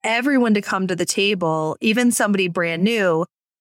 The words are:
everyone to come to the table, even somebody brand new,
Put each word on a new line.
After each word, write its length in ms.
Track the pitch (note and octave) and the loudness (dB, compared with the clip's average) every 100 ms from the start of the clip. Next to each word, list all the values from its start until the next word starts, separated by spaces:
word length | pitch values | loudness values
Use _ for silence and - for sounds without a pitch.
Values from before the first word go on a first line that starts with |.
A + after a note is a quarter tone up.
everyone 520 | - A3+ C4 C4+ A#3+ | -4 -2 0 2 2
to 60 | G3+ | 0
come 280 | G3 F#3+ F#3+ | 0 -4 -2
to 80 | F3+ | -2
the 100 | F3 | -2
table, 680 | - G3+ G3+ E3+ D#3+ D#3 - | 0 0 0 0 -2 -2 -2
even 300 | A3+ A3 A#3+ | 0 2 2
somebody 380 | A#3 A3 G3+ F#3 | 2 0 0 0
brand 340 | F3 E3+ E3 | -2 -2 0
new, 420 | G3 A#3 F#3 D#3+ F3 _ _ _ | 0 2 2 0 -2 _ _ _